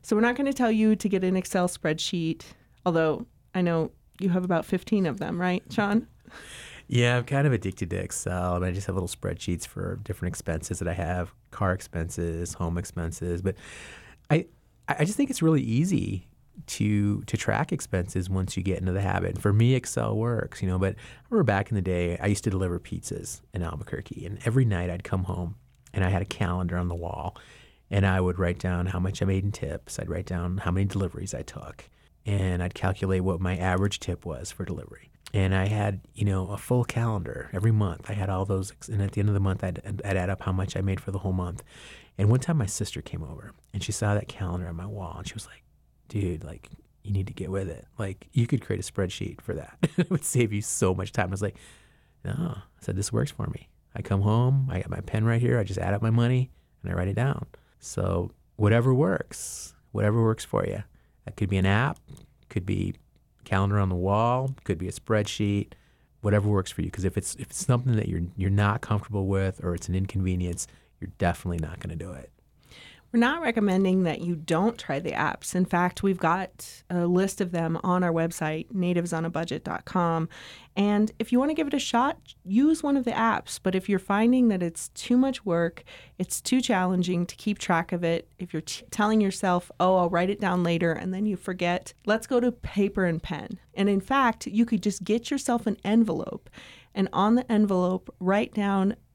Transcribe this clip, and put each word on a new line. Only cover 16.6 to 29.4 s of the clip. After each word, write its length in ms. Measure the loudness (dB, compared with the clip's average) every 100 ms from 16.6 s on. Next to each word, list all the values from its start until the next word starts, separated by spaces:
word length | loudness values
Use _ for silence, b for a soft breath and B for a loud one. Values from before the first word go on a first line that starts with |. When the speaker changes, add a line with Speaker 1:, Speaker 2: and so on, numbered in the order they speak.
| -12
Speaker 2:
to, 560 | 0 2 4 2 0
to 140 | -2 -2
track 340 | 0 0 0
expenses 580 | -4 -2 -2 -2 -4 -2
once 260 | -2 -2 -2
you 60 |
get 160 | -2 -2
into 120 | 0
the 100 | 0
habit. 300 | 0 0 -2
And 100 | 0
for 100 | 2
me, 220 | 6 6
Excel 420 | 4 0 -2 -2 0
works, 460 | 0 -2 -4 -4
you 60 | -2
know, 100 | 2
but 160 | 0
I 40 | -2 B B -2
remember 140 | 2
back 280 | 4 2 2
in 40 | 0
the 60 |
day, 380 | 0 0 0 0
I 80 | 0
used 160 | 2
to 80 | 0
deliver 280 | 0 0 -2
pizzas 640 | -6 -10 -6 -8 -8 -14 -10
in 120 | -6
Albuquerque, 640 | -4 -6 -8 -10 -10 -12 -10
and 120 | -4 0
every 200 | 2 4
night 260 | 2 -2
I'd 120 | -4
come 200 | -2 -2
home 320 | -2 -4 -4 -8 _ _ -8
and 120 | 0 2
I 40 |
had 120 | 2
a 40 | -2
calendar 520 | -2 -2 0 0 0
on 100 | -2
the 80 | -4
wall, 400 | -6 -6 -8 -10 B B B B _
and 160 | 2 4
I 160 | 4
would 160 | 2 2
write 220 | 0 0
down 260 | -2 0 0
how 140 | 0
much 240 | -2 0
I 20 | 2
made 180 | 2